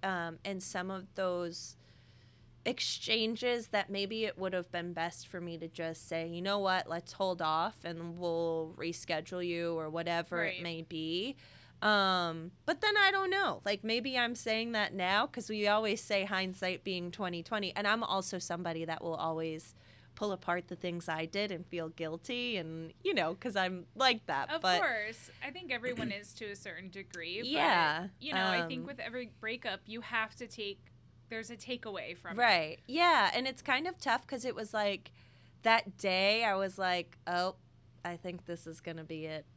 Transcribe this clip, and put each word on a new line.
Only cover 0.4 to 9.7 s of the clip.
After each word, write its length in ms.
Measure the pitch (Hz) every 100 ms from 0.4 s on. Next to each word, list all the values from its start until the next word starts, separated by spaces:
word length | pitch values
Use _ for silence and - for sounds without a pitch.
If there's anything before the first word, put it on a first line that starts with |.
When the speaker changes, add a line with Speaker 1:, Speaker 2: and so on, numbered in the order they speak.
Speaker 1:
in 160 | - 190
some 300 | 185 190 185
of 240 | 190 196 -
those 600 | 185 175 175 170 - - - - - - - - - - -
exchanges 1000 | - - - - 226 220 226 247 240 220
that 220 | 208 190
maybe 340 | 196 196 220
it 140 | 214 -
would 140 | 190
have 160 | 180 175
been 200 | 175 175
best 340 | 170 170 170 -
for 120 | 185
me 180 | 170 165
to 100 | 165
just 400 | - 165 160 -
say, 180 | 165 165
"You 140 | 170
know 160 | 185 202
what, 280 | 196 185 -
let's 240 | 165 -
hold 280 | - 190 175
off 420 | 160 156 180 -
and 340 | 165 165 170 170
we'll 560 | 175 165 165 165 160 -
reschedule 680 | 165 170 - 160 160 180 175
you," 280 | 170 170